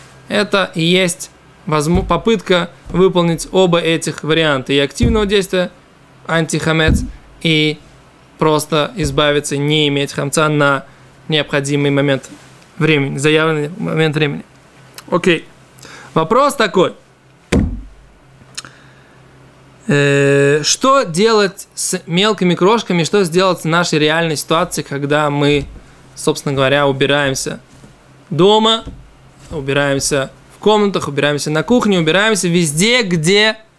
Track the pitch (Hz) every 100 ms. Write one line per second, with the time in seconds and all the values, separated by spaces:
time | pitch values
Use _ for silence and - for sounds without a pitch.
0 | - - - 208 202 202 185 175 165 180
1 | 185 - - - - - - 151 147 180
2 | - 170 226 220 - 180 175 - - 170
3 | 185 175 170 160 - 190 185 170 165 160
4 | 165 143 151 156 160 135 127 139 139 -
5 | 233 220 202 202 185 185 180 - - _
6 | - - - 165 160 156 160 160 156 -
7 | - - - - 165 156 151 151 - -
8 | - - _ - 156 151 - 156 143 202
9 | 151 139 147 147 143 139 143 156 147 143
10 | 139 - 143 160 156 151 143 139 - -
11 | - - - 156 139 147 139 147 143 139
12 | 143 135 - - - - - - 156 151
13 | 139 147 151 156 160 151 147 180 170 160
14 | 160 147 147 - - - - - - -
15 | - 180 180 160 - - - - - -
16 | - 160 160 233 285 277 214 190 139 -
17 | _ _ _ _ - - - - - -
18 | - - - - - - - - - -
19 | - - - - - - - - - 143
20 | 143 143 139 139 143 151 143 - 262 269
21 | 202 160 220 220 196 - - - - 175
22 | - 170 214 208 180 165 180 226 - 175
23 | 151 208 175 175 190 175 160 165 175 151
24 | 151 160 165 143 - 165 208 - - 143
25 | 143 147 151 143 143 147 143 - - -
26 | - - - 143 151 135 135 143 143 131
27 | 139 143 139 131 - 139 - - - -
28 | - - - 143 190 214 220 226 - -
29 | - - - - - 160 135 139 143 139
30 | - 143 131 - - - 202 214 202 175
31 | 151 139 143 147 151 156 156 247 220 185
32 | 156 180 220 214 175 175 160 151 214 247
33 | 202 175 156 202 220 214 -